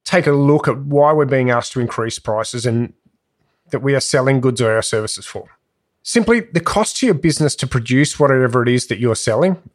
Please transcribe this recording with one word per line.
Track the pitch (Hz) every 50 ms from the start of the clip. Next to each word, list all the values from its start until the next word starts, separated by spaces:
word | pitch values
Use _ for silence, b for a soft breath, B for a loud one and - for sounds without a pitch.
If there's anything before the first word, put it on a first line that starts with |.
| _
take | - 190 180 147
a | 151
look | 143 143 143 143 147 147 -
at | 139 -
why | 135 139 143 143 143 147 151
we're | 156 151 147
being | 127 139 131 123 123
asked | 120 120 - -
to | - 127
increase | 120 113 - - 113 113 - -
prices | - 117 107 110 110 - - 120 113
and | 123 113 117 120 - - _ _ _ _ _ _ _ _ _ _ _ _ _ _ _
that | - 117
we | 131 139 139
are | 131
selling | - - - 135 127 139 135 131
goods | 123 131 117 120
or | 120 110
our | 110 113 -
services | - 117 107 107 - - 92 -
for. | - - 95 - - _ _ _ _ _ _ _ _ _ _ _
Simply, | - - 233 202 220 233 226
the | - - - 165
cost | 165 - - 202 220 - -
to | - 262
your | 240 175
business | 139 - 160 143 - 156 139 -
to | - 139
produce | - - 123 113 120 127 135 151 - -
whatever | - 147 135 131 131 131 120 123 123 117
it | 123
is | 123 123 -
that | - 113
you're | 101 123 117 110
selling, | - - 117 107 127 175 190 180 - - -